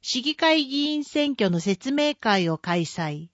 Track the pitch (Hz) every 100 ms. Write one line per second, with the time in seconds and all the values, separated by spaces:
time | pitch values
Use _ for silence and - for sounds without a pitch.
0 | - 254 262 302 330 320 277 277 294 302
1 | 285 302 294 269 202 175 175 190 254 285
2 | 294 294 226 196 170 160 - 175 165 -
3 | 160 147 165